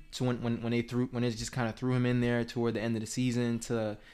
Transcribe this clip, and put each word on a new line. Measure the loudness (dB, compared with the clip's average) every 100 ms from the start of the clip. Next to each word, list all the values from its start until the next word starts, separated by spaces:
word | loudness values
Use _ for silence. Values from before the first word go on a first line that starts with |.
| -10
to | -2 0
when, | 0
when, | 0 -2
when | 0
they | 0
threw, | 0 0 0
when | 0
they | -2
just | -2 -4
kinda | -2 -2
threw | 0 0 2
him | 4
in | 4
there | 2 2 0
toward | 0 0 0
the |
end | 0 -2
of |
the | -2
season | 0 0 2 0 0
to, | -2 -2 -2 -4 -12